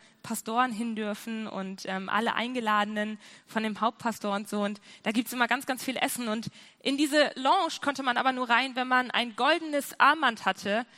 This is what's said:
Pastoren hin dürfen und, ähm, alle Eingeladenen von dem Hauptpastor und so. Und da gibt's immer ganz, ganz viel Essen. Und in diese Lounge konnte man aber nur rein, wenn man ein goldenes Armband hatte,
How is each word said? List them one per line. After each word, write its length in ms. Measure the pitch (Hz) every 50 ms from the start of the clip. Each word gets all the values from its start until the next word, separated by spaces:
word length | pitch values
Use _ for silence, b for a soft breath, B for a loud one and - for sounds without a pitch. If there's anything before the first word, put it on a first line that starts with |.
| b b b b -
Pastoren 500 | - 226 - - 220 220 240 254 254 220
hin 220 | 202 233 233 220
dürfen 500 | 214 214 208 202 - - 233 226 220 220
und, 360 | 208 - 185 190 190 196 190 -
ähm, 220 | - 190 190 190 -
alle 260 | - 208 233 233 -
Eingeladenen 840 | - 226 240 254 254 226 214 208 208 208 208 214 214 208 214 214 - B B B B B
von 160 | B - 220 220
dem 180 | 220 202 196
Hauptpastor 540 | 214 233 226 - - 233 208 - - 208 196
und 140 | 202 214 -
so. 140 | 202 208 202
Und 180 | 202 208 - B B B B B
da 80 | -
gibt's 220 | 208 233 233 - 240
immer 160 | 254 240 226
ganz, 180 | - 330 -
ganz 160 | - 254 226 -
viel 140 | - 247
Essen. 320 | - - 269 - 247 247 226
Und 180 | 214 233 220 - B B B B B B
in 160 | - - 277
diese 360 | 269 302 277 285 302 285 - -
Lounge 400 | - 262 269 339 392 339 320 - - -
konnte 200 | 285 277 - 277
man 140 | 262 -
aber 160 | - 240 262 254
nur 160 | 254 254 233
rein, 280 | 240 233 262 269 240
wenn 120 | 254 254 254
man 220 | 254 254 254 -
ein 240 | - 220 240 240 208
goldenes 640 | - 247 285 320 339 320 311 294 285 269 - - -
Armband 480 | 208 269 302 320 294 247 226 - -
hatte, 400 | 196 190 - - 208 202 226 247 - B